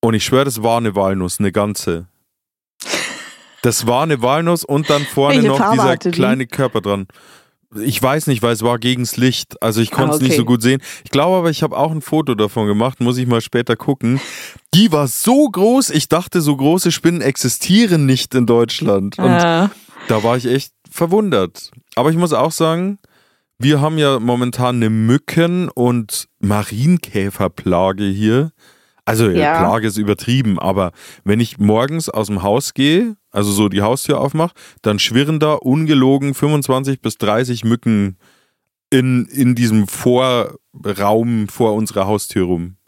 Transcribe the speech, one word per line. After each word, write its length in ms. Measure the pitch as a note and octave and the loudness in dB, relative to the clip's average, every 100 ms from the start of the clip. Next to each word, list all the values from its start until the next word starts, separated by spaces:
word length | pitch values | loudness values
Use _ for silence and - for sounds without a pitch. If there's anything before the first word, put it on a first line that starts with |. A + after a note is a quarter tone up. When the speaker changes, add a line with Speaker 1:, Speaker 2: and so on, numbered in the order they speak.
Speaker 1:
Und 120 | A2+ | 0
ich 100 | A2 | 0
schwör, 220 | - B2+ C#3 | 0 0 0
das 180 | A2 | -2
war 140 | A2+ A#2 | 0 0
eine 180 | A#2 G2 | 0 0
Walnuss, 440 | F#2+ G2 F2+ - | 0 0 -4 -2
eine 120 | G2+ | -2
ganze. 560 | G2 G#2 G2+ - E2 F2+ _ _ _ _ _ _ _ - - - - - - _ _ | 0 -2 -4 -6 -6 -8 _ _ _ _ _ _ _ -10 -8 -8 -12 -18 -20 _ _
Das 240 | B2 A2+ A#2+ | -2 0 0
war 180 | B2 | 0
eine 180 | D#3+ C#3+ | 0 0
Walnuss 420 | A#2+ D3 E3+ E3+ | 0 0 0 -2
und 260 | - C#3+ D#3 | -2 -4 0
dann 120 | D3 | 0
vorne 320 | C#3+ - C#3 - | 0 0 2 4
Speaker 2:
Welche 120 | - | 2
Speaker 1:
noch 80 | C3+ | 2
Speaker 2:
Farbe 160 | F#3 - | 0 2
Speaker 1:
dieser 140 | - | 2
Speaker 2:
hatte 220 | B2+ F3+ | 0 -2
die? 40 | E3 | 0
Speaker 1:
kleine 320 | B2+ C3 B2+ | 0 0 -4
Körper 320 | - C3 A2 | -2 -2 -2
dran. 280 | G2 G2+ F#2+ - - - _ _ _ G#2 | -2 -4 -4 -14 -20 -20 _ _ _ -6
Ich 180 | A2+ A#2 | -4 -2
weiß 260 | B2+ D3 D3+ | 0 0 -2
nicht, 140 | B2 | 0
weil 120 | A#2 | 0
es 100 | A2+ | 0
war 160 | A2+ A#2+ | 0 0
gegens 380 | A#2 B2 A#2+ - | -2 -2 -4 0
Licht. 440 | B2+ A#2+ - - | 0 0 -8 -4
Also 200 | A2+ G#2+ | -2 0
ich 100 | A2+ | -2
Speaker 2:
Ah, 40 | - | 0
Speaker 1:
konnte 180 | C3 D3+ | 0 2
es 60 | |
nicht 100 | C3 | 2
Speaker 2:
okay. 60 | D#3 | 0
Speaker 1:
so 60 | A2+ | 2
gut 160 | B2 | 2
sehen. 200 | A#2 C3+ - - | 2 0 -4 -20
Ich 80 | - | -4
glaube 240 | C3+ D#3+ F#3 | -2 2 2
aber, 120 | E3+ | 0
ich 120 | D3+ | -2
habe 140 | D#3 - | -4 -2
auch 140 | D3 | -2
ein 100 | D#3 | -4
Foto 320 | - D#3 D3 | -4 -2 -2
davon 320 | A2 G#2+ - G#2+ | 0 0 0 0
gemacht, 340 | G#2 B2 B2 | 0 0 0
muss 160 | A#2+ B2 | -2 0
ich 100 | B2 | 0
mal 140 | A#2+ | 0
später 340 | - A#2+ A#2+ A#2 | 0 -4 0 -2
gucken. 460 | - C#3 A#2 C3+ - - - - _ | -2 -2 0 -2 -4 -14 -16 -20 _
Die 180 | E3 A3 | 4 4
war 140 | D3+ C#3 | 2 0
so 420 | - - C4 D4 | -2 2 4 2
groß, 400 | F#3+ G3+ B3+ C4 | 2 2 2 2
ich 180 | D3+ - | -2 0
dachte, 320 | D#3+ F3+ F3+ | -2 0 -2
so 140 | D3 C#3 | 0 2
große 360 | C#3 F3+ F3+ | 2 2 0
Spinnen 280 | - E3 F3 | 0 0 0
existieren 840 | B2 C3+ C3 - - F#3+ A#3 E3+ C#3 | -2 -2 -4 -4 2 2 4 2 2
nicht 280 | C3 - | 2 0
in 120 | C3 A#2 | 0 4
Deutschland. 720 | A#2 A#2 - D#3 G2+ G2 - | 4 2 -2 0 0 -2 -2
Und 60 | - | 2
Speaker 2:
Ja. 440 | D3 E3+ E3 G3+ - - - - | 4 2 2 0 -4 -20 -20 -2
Speaker 1:
da 160 | A2 | 0
war 140 | A2 B2 | 2 0
ich 80 | A#2+ | 0
echt 280 | C3 - _ _ | -2 -4 _ _
verwundert. 840 | - E3+ G3 G#3 B2 F#2 - - - _ - | -4 0 0 2 0 0 -6 -20 -20 _ -2
Aber 140 | C3+ | 0
ich 80 | D#3+ | 2
muss 140 | F3 | 0
auch 220 | C3 D3 | 0 0
sagen, 440 | - D#3+ E3 F#3 G3+ _ _ _ _ _ _ | 0 0 0 -4 -8 _ _ _ _ _ _
wir 220 | B2+ D3+ | 0 2
haben 160 | D3 D#3 | 2 0
ja 220 | C#3+ C3+ | 0 0
momentan 560 | A#2 B2 B2 A#2+ B2+ B2 | 0 0 -2 -2 -2 0
eine 120 | A2 | 0
Mücken- 800 | A2 A2 C3+ - - E3+ F3+ F3+ | 2 2 2 0 0 0 0 -4
und 640 | - B2 B2 G#2+ - - _ | 0 0 0 -2 -10 -12 _
Marienkäferplage 1700 | G2 G#2 G#2 G#2 C#3+ F3 - G#2+ G2 - F#2+ - - F2 F#2+ F#2+ G2+ | -2 0 -2 -2 2 0 0 -6 -6 -2 -4 -2 -2 0 0 0 -4
hier. 460 | G2 G#2+ A#2+ D#3 _ _ _ _ _ - | 0 2 2 0 _ _ _ _ _ -4
Also, 220 | A2 A2 | 0 2
Speaker 2:
Ja. 280 | F2 D3 E3 | 2 2 2
Speaker 1:
Plage 300 | E3+ A2 A2 | 2 2 0
ist 100 | G2+ | -2
übertrieben, 640 | G#2 G#2 - B2+ A#2 F#2 | -2 -2 0 0 0 0
aber 320 | F#2 F#2+ F2+ - - - | 0 0 -2 -6 -20 -12
wenn 160 | - G#2+ | -2 0
ich 180 | A#2 - | 0 0
morgens 520 | G#2 A2 C3+ E3 D#3+ | 2 2 0 -4 -6
aus 180 | - G#2 | -4 -4
dem 160 | G2+ | -2
Haus 320 | F#2+ A2 - - | 0 0 -2 -2
gehe, 400 | C3+ E3 A#3 G#3+ _ | 2 2 0 -6 _
also 200 | G2+ G#2 | -4 -2
so 160 | G2+ G#2 | 2 0
die 140 | F#2+ | 2
Haustür 400 | G2+ B2+ - C#3 | 0 -2 -2 -2
aufmach, 320 | C#3 D#3 E3+ _ - _ | -2 -2 -4 _ -20 _
dann 160 | - G#2 | -4 -2
schwirren 400 | - A#2 C#3+ D#3 | 0 0 0 0
da 140 | D3+ | 0
ungelogen 840 | D3+ B2+ C#3 D#3 D3 C3 C#3 C#3 C3+ | 0 0 0 2 4 4 2 0 -2
fünfundzwanzig 680 | D3 D3+ C3+ C3 C3+ C3+ | 0 0 0 -2 -2 -4
bis 160 | A2+ - | -6 -4
dreißig 460 | G#2 G#2+ B2+ A#2+ | -2 0 -2 -2
Mücken 540 | A2+ A#2+ - G#2+ G2+ F#2 _ _ _ _ _ _ _ | 0 0 0 0 0 -6 _ _ _ _ _ _ _
in, 340 | C3+ C3 B2+ A#2 | 0 2 0 -2
in 300 | C3 B2 A#2+ | 0 0 2
diesem 320 | A#2+ A2 G2+ | 2 2 0
Vorraum 1600 | - B2+ B2 B2+ B2 G#2+ - _ - G2+ G2 G2+ A2 A#2 A#2 G#2 | -2 2 2 2 0 -2 -8 _ -12 -8 -2 0 2 0 -2 -4
vor 260 | - A2+ | 0 0
unserer 320 | G#2+ A2 G#2 F#2+ | 0 -2 -2 -2
Haustür 400 | G#2 - - F2+ | -2 -2 -2 -2
rum. 300 | F2+ F2 F#2 | -2 -4 -14